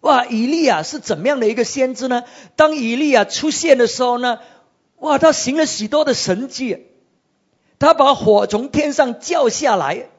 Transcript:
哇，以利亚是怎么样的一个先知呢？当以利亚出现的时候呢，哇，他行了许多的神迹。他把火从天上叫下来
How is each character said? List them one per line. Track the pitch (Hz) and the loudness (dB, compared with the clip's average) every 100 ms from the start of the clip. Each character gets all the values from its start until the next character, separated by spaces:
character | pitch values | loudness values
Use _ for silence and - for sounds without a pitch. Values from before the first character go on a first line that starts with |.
哇， | 247 269 247 | 2 2 2
以 | 220 240 | -2 -2
利 | 330 | 0
亚 | 294 175 | 2 0
是 | 156 294 | -4 -10
怎 | - 170 | -6 -4
么 | 214 | -2
样 | 285 | 0
的 | 220 | -2
一 | |
个 | 233 | -2
先 | 226 277 262 | -4 -2 -4
知 | 254 254 | -2 -4
呢？ | 247 240 - - - | -4 -6 -20 -20 0
当 | 311 311 | 0 2
以 | 226 240 | -4 -2
利 | 302 | 2
亚 | 247 | 2
出 | 202 - 311 | 2 -2 -4
现 | - 339 262 | -4 2 4
的 | 233 | 2
时 | - | 0
候 | 247 240 | -2 -2
呢， | 247 226 - _ _ _ _ _ | -4 -6 -10 _ _ _ _ _
哇， | 302 277 | -2 2
他 | 320 | 4
行 | - - 294 | 2 -2 -2
了 | 311 | -2
许 | - 208 | -4 -2
多 | 294 302 | 0 0
的 | 240 | -2
神 | - 185 262 | -2 -4 -4
迹。 | - 254 175 _ _ _ _ _ _ _ _ _ _ | -8 -6 -8 _ _ _ _ _ _ _ _ _ _
他 | - | 2
把 | - 277 269 | 6 4 4
火 | - 208 202 | 4 2 2
从 | 208 269 | -4 -2
天 | - 294 | -2 -2
上 | 277 254 233 | 0 0 0
叫 | - 339 254 | -4 0 0
下 | - 294 202 | 0 0 0
来 | 139 185 508 | 0 -6 -10